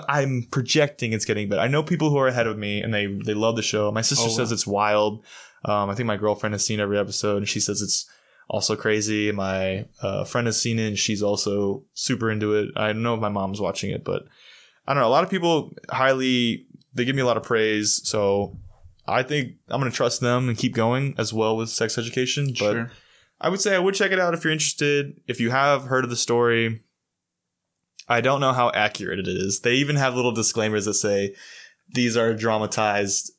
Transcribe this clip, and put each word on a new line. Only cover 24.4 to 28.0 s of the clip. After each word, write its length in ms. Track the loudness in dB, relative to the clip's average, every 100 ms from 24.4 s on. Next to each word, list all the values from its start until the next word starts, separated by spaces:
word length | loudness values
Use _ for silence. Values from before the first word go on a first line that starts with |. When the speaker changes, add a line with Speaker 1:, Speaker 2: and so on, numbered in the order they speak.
Speaker 1:
you're 80 | 0
interested. 680 | 0 -2 0 0 0 -2 -8 -8
If 140 | -2
you 100 | 0
have 340 | 2 4 2
heard 200 | 2 0
of 60 | 0
the 60 | -2
story, 680 | 2 4 4 4 0 -4 -12 _ _ _ _ _ _ _ _ _ _ -12